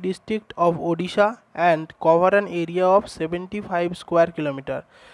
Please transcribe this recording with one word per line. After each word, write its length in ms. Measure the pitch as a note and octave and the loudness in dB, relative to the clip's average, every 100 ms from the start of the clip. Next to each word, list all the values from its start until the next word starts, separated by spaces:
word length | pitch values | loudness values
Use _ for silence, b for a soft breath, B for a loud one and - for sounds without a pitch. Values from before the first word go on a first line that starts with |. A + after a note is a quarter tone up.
district 540 | F#3 F#3 - G#3+ - - | -6 -6 -6 -8 -8 -2
of 180 | E3+ E3 | 0 0
Odisha 580 | E3+ E3 F3+ - G#3 A#3 _ | -2 -4 -2 2 0 0 _
and 320 | - E3+ D#3+ D#3+ - | -2 2 2 -2 -2
cover 380 | D#3+ E3+ F#3 G3+ | 2 4 4 4
an 60 | G3 | 2
area 540 | F3 E3 F3 F#3 G3 | -4 -4 0 4 4
of 20 | G#3+ - | 2 -4
seventy-five 720 | D#3+ F3 F#3 G#3 G3+ F3 F3 | -6 -6 -8 -10 -6 -2 -2
square 400 | F3+ - E3+ E3+ | -6 0 2 2
kilometer।" 500 | E3+ D3+ C#3 C3+ C3+ - b b | 0 -6 -6 -8 -8 -10 b b